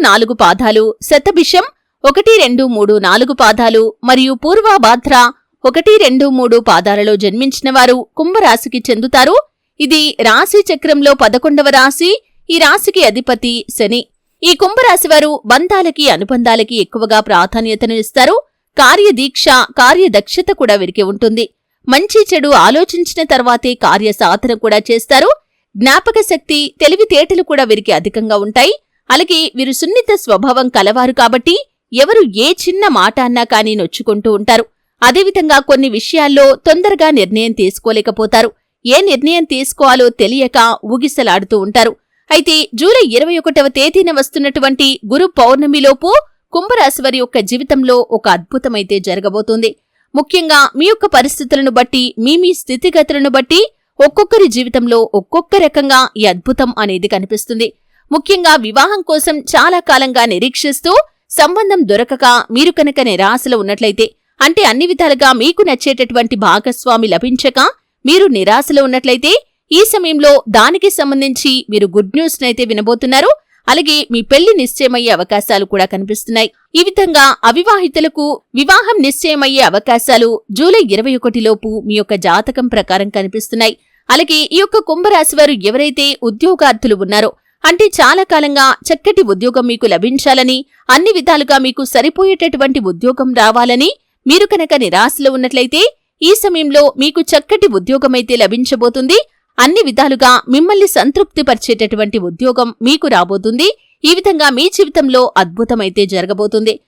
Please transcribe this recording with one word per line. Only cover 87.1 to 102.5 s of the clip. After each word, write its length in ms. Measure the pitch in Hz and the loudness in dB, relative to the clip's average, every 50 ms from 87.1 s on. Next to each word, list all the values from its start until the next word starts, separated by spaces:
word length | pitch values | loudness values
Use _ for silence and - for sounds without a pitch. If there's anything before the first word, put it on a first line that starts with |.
| 202 208 214 214 - _ _ _ _ _ - | -2 -2 -2 -2 -4 _ _ _ _ _ -2
అంటే 220 | 311 349 349 427 392 | -2 0 2 0 0
చాలా 360 | - - 294 247 302 381 381 | 2 2 2 2 2 2 0
కాలంగా 520 | - 349 311 294 294 285 277 269 269 - - - - | 0 0 0 0 0 0 0 2 2 0 -2 -2 -4
చక్కటి 340 | 330 - - 403 415 - | -4 -2 0 0 2 2
ఉద్యోగం 460 | 370 214 196 185 214 247 240 262 247 240 | 0 0 -2 -2 -2 -2 -2 -2 -2 -2
మీకు 180 | 233 226 - | -2 -2 0
లభించాలని, 800 | 220 185 170 190 240 262 277 - 285 262 262 254 254 254 262 277 _ _ _ _ - | 0 0 0 0 -2 -2 -2 0 0 0 0 0 0 -2 -4 -8 _ _ _ _ 0
అన్ని 220 | 254 285 349 440 | 0 2 2 2
విధాలుగా 460 | 415 359 254 349 330 294 285 254 285 269 | 0 0 0 0 0 0 2 0 0 0
మీకు 260 | 262 262 254 - 269 | 0 -2 -4 -6 -6
సరిపోయేటటువంటి 960 | 254 - 262 247 311 311 - 381 381 381 - - - - 262 277 269 262 - | -2 0 0 0 0 0 0 0 0 0 0 -2 -2 -2 -2 -2 -2 -2 -2
ఉద్యోగం 540 | 214 185 175 170 220 247 254 254 269 254 247 | -4 -4 -4 -2 -2 -2 -2 -2 -2 -2 0
రావాలని 580 | 240 214 214 220 240 240 247 240 247 285 370 554 - _ _ _ _ - 254 | 2 2 2 2 2 0 0 0 0 0 -2 -2 -6 _ _ _ _ -2 0
మీరు 180 | 294 359 415 | 2 2 2
కనుక 280 | 403 415 381 330 - 311 | 2 0 -2 -2 0 -2
నిరాశలో 580 | 285 247 180 156 185 220 269 - - 277 269 | -2 0 0 0 0 0 0 -2 -2 -2 -2
ఉన్నట్లయితే, 640 | 269 262 254 254 262 254 247 254 302 320 403 539 587 _ _ _ _ _ | 0 -2 -4 -4 -2 -2 -2 -2 0 0 0 0 -2 _ _ _ _ _
ఈ 120 | 311 330 392 | 0 2 2
సమయంలో 580 | - - 403 359 320 311 294 277 294 294 277 - - | 2 2 0 -2 -2 -2 0 2 2 2 2 0 0
మీకు 240 | 269 302 294 349 | -2 -2 -2 -2
చక్కటి 460 | 320 - - 294 294 - - 415 415 370 | -2 0 0 -2 0 0 0 0 0 0
ఉద్యోగమైతే 680 | 220 190 180 214 262 269 262 262 254 247 240 233 247 | 0 -2 -2 -2 -2 0 0 0 -2 -2 -2 -2 0
లభించబోతుంది. 840 | 233 214 185 220 240 254 - 277 233 240 240 233 269 262 269 349 440 605 - _ _ _ _ _ - | 0 0 0 0 -2 -4 -2 -2 -2 0 -2 -2 -2 -2 0 0 0 0 -2 _ _ _ _ _ 0
అన్ని 220 | 247 277 349 440 403 | 0 2 2 2 0
విధాలుగా 560 | 277 220 254 277 285 277 233 277 247 247 247 - - | 0 0 0 0 0 0 2 2 2 2 2 0 0
మిమ్మల్ని 380 | 247 285 330 359 415 392 403 381 | 0 0 2 2 2 2 2 2
సంతృప్తిపరిచేటటువంటి 1300 | - - 185 277 277 403 - - _ - 294 269 - 220 - - 233 - 220 208 - 208 214 208 202 220 | 2 0 0 0 0 0 -2 -2 _ -4 -2 -2 -2 -2 -2 -4 -4 -2 -2 -4 -2 -4 -4 -4 -4 -4
ఉద్యోగం 560 | 180 175 170 160 247 254 | -6 -6 -6 -4 -2 -2